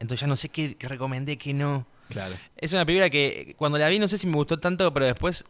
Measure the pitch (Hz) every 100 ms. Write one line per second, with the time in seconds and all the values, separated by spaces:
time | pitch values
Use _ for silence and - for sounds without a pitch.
0 | 113 123 143 135 - - 151 113 127 131
1 | 135 127 139 143 147 139 143 139 123 _
2 | - 104 95 92 - - 156 185 160 180
3 | 185 143 139 - 69 - 151 147 151 196
4 | 208 202 180 151 147 160 180 180 185 143
5 | 131 120 170 170 -